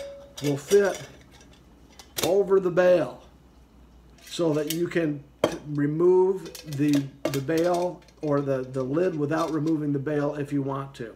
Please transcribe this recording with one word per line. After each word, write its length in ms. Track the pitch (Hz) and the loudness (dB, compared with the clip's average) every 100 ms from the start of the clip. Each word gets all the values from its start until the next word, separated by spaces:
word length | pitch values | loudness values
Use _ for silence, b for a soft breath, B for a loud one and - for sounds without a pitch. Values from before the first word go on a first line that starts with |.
| - - - - | -8 -16 -20 -6
will 140 | 143 139 | -4 -4
fit 460 | - 202 196 - - - - - - - - - - - - - | 4 4 4 -2 -10 -20 -20 -20 -20 -20 -20 -20 -20 -20 -14 -4
over 380 | 151 196 185 190 | 2 2 4 4
the 100 | 180 | 4
bail 500 | 170 180 175 147 - - - _ - _ - - - - - | 4 6 6 2 -8 -20 -20 _ -20 _ -20 -20 -20 -20 -20
so 300 | - - 165 | -10 -2 0
that 200 | 151 151 | 0 -2
you 140 | 160 175 | -4 -2
can 340 | 175 160 147 - - - 156 147 | 0 -2 -4 -10 -4 -4 -4 -6
remove 760 | 147 147 156 180 185 185 185 165 - 156 139 | -2 0 4 4 6 4 0 -8 -16 -10 -2
the, 260 | 147 143 139 - - | 2 2 0 -6 -6
the 100 | 139 | -4
bail 600 | 131 160 175 175 180 160 - _ | -2 0 2 0 -2 -6 -16 _
or 180 | 151 143 | -2 0
the, 220 | 139 135 | 0 -2
the 200 | 127 131 | -4 -6
lid 380 | 131 151 185 160 | -2 0 0 0
without 320 | 143 160 165 | -2 -2 -2
removing 400 | 156 151 156 151 | -2 0 0 0
the 80 | 139 | -2
bail 360 | 135 147 143 147 | -2 -2 -2 -4
if 180 | 143 | -4
you 80 | 143 | -4
want 320 | 135 135 135 | -2 -6 -8
to. 200 | - 113 | -12 -14